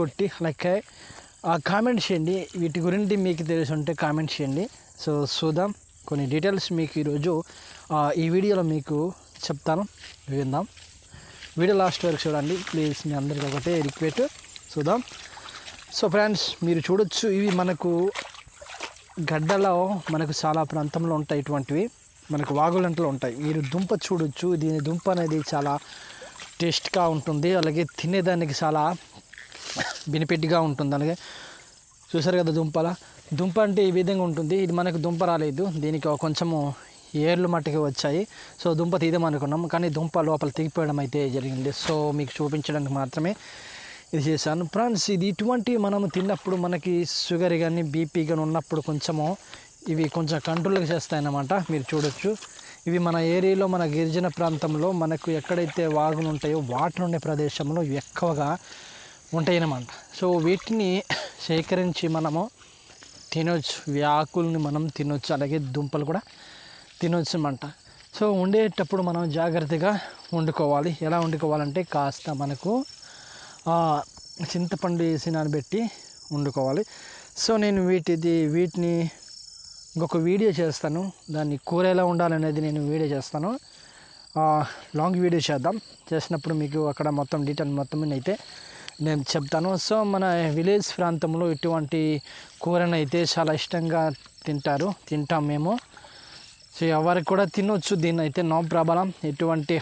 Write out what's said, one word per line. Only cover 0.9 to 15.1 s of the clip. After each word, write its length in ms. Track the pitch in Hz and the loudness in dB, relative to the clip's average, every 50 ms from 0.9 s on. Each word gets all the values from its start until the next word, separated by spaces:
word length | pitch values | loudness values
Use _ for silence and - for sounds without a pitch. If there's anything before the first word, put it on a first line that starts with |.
| - - - - - - - - - - - 170 | -20 -20 -20 -18 -18 -18 -18 -20 -16 -6 0 0
ఆ, 40 | 170 156 - 175 | 0 2 2 2
కామెంట్ 300 | 190 208 226 254 247 208 - - | 2 2 4 4 2 2 2 2
చేయండి. 300 | 190 165 156 170 190 190 165 - - 175 | 0 2 2 2 0 -2 -2 -4 -4 -2
వీటి 180 | 170 165 147 180 165 175 | -2 0 0 0 2 2
గురించి 280 | 180 202 208 190 208 196 185 185 | 2 2 2 2 2 2 2 2
మీకు 160 | 170 156 165 156 | 0 0 0 0
తెలిసి 200 | 165 165 156 131 156 151 | 2 2 2 2 0 0
ఉంటే 160 | 143 165 156 - 165 | 0 -2 0 0 0
కామెంట్ 280 | 151 151 156 156 143 - - | 2 2 0 0 -2 -2 -2
చేయండి. 280 | 147 135 135 160 208 262 - - - - - - - | -2 0 0 0 -2 -4 -6 -16 -20 -20 -14 -6 -2
So, 80 | 160 147 147 143 127 - - | 0 0 0 0 0 -2 0
చూద్దాం, 340 | 165 160 156 175 190 202 202 - - - - - - - | 0 2 2 2 0 0 -2 -8 -14 -20 -20 -16 -6 -4
కొన్ని 160 | 151 143 143 127 147 | -2 0 0 0 0
డీటెయిల్స్ 360 | 156 160 202 196 185 - - 180 165 | 2 2 2 2 0 0 0 0 0
మీకు 160 | 160 143 - 156 147 | 0 0 0 -2 0
ఈరోజు, 300 | 147 143 143 147 180 165 160 - - - - - - - - - - 156 | 0 0 0 2 2 0 0 -2 -4 -12 -20 -18 -18 -18 -16 -8 -2 0
ఆ, 140 | 151 151 143 147 170 160 | 2 2 2 2 2 2
ఈ 20 | 165 175 | 4 4
వీడియోలో 300 | 190 196 208 202 185 170 160 156 | 4 4 4 4 4 2 2 0
మీకు 240 | 151 135 - 151 147 160 185 175 - - - - - - | -2 -2 -2 -2 0 0 -2 -4 -8 -18 -20 -14 -10 -6
చెప్తాను, 380 | - 151 143 - 160 160 185 208 202 - - - - - - - 143 135 139 | -6 -6 -2 0 0 0 0 0 -4 -8 -16 -20 -20 -20 -16 -10 -4 -2 -2
విందాం. 260 | 139 131 135 151 202 - - - - - - - - - - - - - - - - - - 160 | -2 0 0 -2 -4 -4 -10 -20 -20 -20 -20 -20 -20 -20 -20 -18 -18 -20 -20 -18 -18 -10 -2 2
వీడియో 160 | 175 190 202 190 | 4 4 6 4
లాస్ట్ 240 | 185 180 - - - | 4 2 2 2 0
వరకు 140 | 175 156 135 - | 0 0 0 0
చూడండి 320 | 160 151 147 139 156 185 180 196 | 0 0 0 0 0 -2 -2 -4
ప్లీజ్, 320 | - - 160 151 151 139 - - | -4 -2 0 0 0 0 -2 -4
మీ 80 | 151 147 139 | -4 -2 -2
అందరికీ 260 | 139 143 147 143 143 139 | -2 -2 -2 -2 -2 -2
ఒకటే 240 | 139 143 - 170 175 160 147 | -2 -2 0 0 0 2 0
రిక్వెస్ట్. 340 | 143 - - 160 160 147 - 262 302 - - - - - - - - | -2 -2 -2 -2 -2 2 2 0 0 -2 -8 -20 -18 -18 -18 -16 -8
చూద్దాం. 260 | - 151 143 165 214 247 247 - | -4 -2 2 2 2 2 0 -6